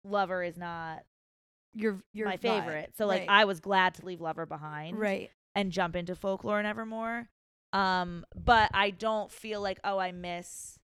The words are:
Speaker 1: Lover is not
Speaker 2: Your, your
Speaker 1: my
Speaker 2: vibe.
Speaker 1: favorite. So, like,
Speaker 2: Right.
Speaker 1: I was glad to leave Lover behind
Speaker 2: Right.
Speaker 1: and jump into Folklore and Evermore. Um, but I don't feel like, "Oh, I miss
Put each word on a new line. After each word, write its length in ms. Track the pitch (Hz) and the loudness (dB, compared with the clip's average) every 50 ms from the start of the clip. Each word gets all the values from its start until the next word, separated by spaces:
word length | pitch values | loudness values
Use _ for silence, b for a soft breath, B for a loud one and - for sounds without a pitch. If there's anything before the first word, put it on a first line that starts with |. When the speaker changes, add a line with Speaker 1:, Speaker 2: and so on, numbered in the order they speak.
| _ | _
Speaker 1:
Lover 380 | 196 202 202 196 180 185 185 | 0 0 0 0 0 -2 -4
is 160 | 180 175 165 175 | -4 -6 -8 -8
not 460 | 175 170 170 165 165 160 160 - - _ _ _ _ _ _ _ _ _ _ _ _ _ _ | -10 -8 -8 -8 -8 -8 -10 -12 -14 _ _ _ _ _ _ _ _ _ _ _ _ _ _
Speaker 2:
Your, 280 | 226 208 220 202 190 - _ | 0 0 0 0 0 -10 _
your 140 | _ 208 214 | _ -4 -2
Speaker 1:
my 100 | 202 185 | -2 -2
Speaker 2:
vibe. 40 | - | 0
Speaker 1:
favorite. 560 | - 233 220 208 - - 156 151 156 - - | 2 2 2 2 0 -2 -4 -6 -6 -8 -4
So, 100 | - - | -2 2
like, 160 | 208 190 185 | 2 2 2
Speaker 2:
Right. 60 | 185 - | 4 8
Speaker 1:
I 160 | 202 202 214 | 8 8 8
was 160 | 196 196 160 | 8 4 -2
glad 340 | - 196 196 190 185 185 - | 0 2 4 4 4 4 2
to 100 | - - | -2 -12
leave 160 | 185 180 165 | -10 -10 -6
Lover 260 | 170 160 156 160 165 | -6 -6 -4 -6 -6
behind 520 | - 160 151 151 151 151 151 151 165 180 214 | -8 -8 -10 -10 -10 -10 -10 -8 -8 -4 -2
Speaker 2:
Right. 320 | 214 202 196 196 190 202 _ _ _ _ _ | 0 0 0 -2 -6 -10 _ _ _ _ _
Speaker 1:
and 160 | 202 202 190 | -2 -2 0
jump 220 | 165 196 180 170 165 | 2 0 0 0 0
into 200 | 180 175 175 180 | -4 -4 -4 -8
Folklore 420 | - - 196 190 190 - 202 208 208 | -4 -2 -2 -2 -2 -2 0 0 0
and 80 | 208 | 0
Evermore. 640 | 214 214 220 226 220 226 226 226 226 233 233 233 - _ _ _ _ _ _ _ _ | -2 -4 -4 -6 -8 -6 -6 -6 -4 -6 -6 -8 -12 _ _ _ _ _ _ _ _
Um, 540 | - 196 196 185 185 185 180 180 175 170 - _ - | 0 2 4 4 4 2 0 -2 -6 -10 -12 _ -14
but 360 | 185 - - 240 226 214 - - | -4 4 6 8 8 6 4 4
I 160 | 190 202 208 | 2 2 2
don't 400 | 190 170 214 220 220 214 202 165 | 0 -2 -2 -2 -2 -2 -4 -6
feel 300 | - - - 220 214 208 | -12 -14 -10 -8 -6 -4
like, 160 | 202 196 190 - - | -4 -4 -4 -4 -4
"Oh, 140 | 202 196 190 | -2 -2 -2
I 140 | 185 185 | -2 -4
miss 680 | 180 180 175 175 175 175 175 - - - - - - _ _ | -6 -8 -8 -8 -8 -8 -10 -12 -16 -16 -16 -16 -18 _ _